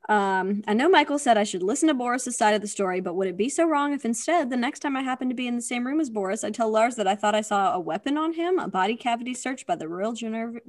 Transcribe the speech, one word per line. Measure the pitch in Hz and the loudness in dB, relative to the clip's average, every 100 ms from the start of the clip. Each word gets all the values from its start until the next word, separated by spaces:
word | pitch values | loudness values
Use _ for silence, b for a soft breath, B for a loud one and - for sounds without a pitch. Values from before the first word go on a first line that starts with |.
| - | 2
Um, | 208 196 190 190 208 208 | 2 4 2 0 -2 0
"I | |
know | 214 311 | 2 6
Michael | 349 294 285 | 6 4 0
said | 262 220 | 4 4
I | |
should | 208 180 | 4 0
listen | 185 277 320 | -2 2 2
to | |
Boris's | 262 247 254 254 233 | 2 0 -2 -4 2
side | 214 | 2
of | 214 | 2
the | 202 | -2
story, | - 190 185 | -2 -2 0
but | 190 | -2
would | 175 190 | -2 -2
it | 175 | 0
be | 240 | -2
so | - 330 | 2 2
wrong | 285 285 | 2 0
if | 285 226 | -2 -2
instead, | 233 - 339 240 | -2 0 0 2
the | 254 | -2
next | 240 - | -2 -4
time | 294 269 | -4 -4
I | |
happen | 262 254 254 | -4 -2 -2
to | |
be | 247 247 | -2 -2
in | 240 | -4
the | |
same | 233 247 247 | -4 -4 -2
room | 302 | -2
as | 285 | -2
Boris, | 214 190 220 | -2 -2 -2
I | 202 | -4
tell | 214 220 | 0 2
Lars | 220 233 233 | 4 2 2
that | 190 | 0
I | |
thought | 202 208 | 2 2
I | 214 | 2
saw | 214 202 190 | 0 2 2
a | 180 | 0
weapon | 160 175 269 294 | -2 -4 -2 -2
on | 320 | -2
him? | 330 339 370 | -2 0 0
A | - | 0
body | 185 190 233 | 0 0 0
cavity | 240 233 247 | -2 -2 -4
search | 247 254 262 - | -6 -6 -6 -4
by | - | -4
the | 160 | -4
Royal | 175 214 | -4 -4
Genov-, | 226 226 220 233 233 | -4 -6 -6 -6 -10